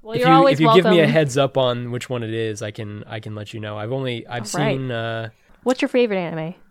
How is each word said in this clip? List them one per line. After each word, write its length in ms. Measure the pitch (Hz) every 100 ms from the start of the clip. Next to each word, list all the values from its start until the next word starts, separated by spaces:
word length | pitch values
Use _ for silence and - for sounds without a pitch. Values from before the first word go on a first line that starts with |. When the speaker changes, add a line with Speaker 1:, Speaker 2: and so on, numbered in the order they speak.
Speaker 1:
Well, 120 | -
Speaker 2:
If 60 | 233
Speaker 1:
you're 80 | 247
Speaker 2:
you, 40 |
Speaker 1:
always 200 | 262 269 139
Speaker 2:
if 20 |
you 120 | 160
give 100 | 190 170
me 120 | 180
a 40 |
Speaker 1:
welcome. 100 | 151
Speaker 2:
heads 240 | 156 151 127
up 200 | 139 -
on 320 | 127 120 120
which 180 | 120 -
one 140 | 123
it 100 | 113
is, 300 | 113 113 104
I 80 | 107
can, 340 | 104 107 104
I 160 | - 110
can 140 | 110
let 180 | 107 104
you 80 | 113
know. 160 | 107 104
I've 160 | 107
only, 340 | 131 131 117 -
I've 280 | 120 117
Speaker 1:
All 60 | -
right. 160 | 220 135
Speaker 2:
seen, 120 | 131
uh, 380 | 117 113 113 113 _ _ _
Speaker 1:
What's 200 | - 254
your 60 | 269
favorite 280 | 254 240 196
anime? 360 | 170 160 160 180 _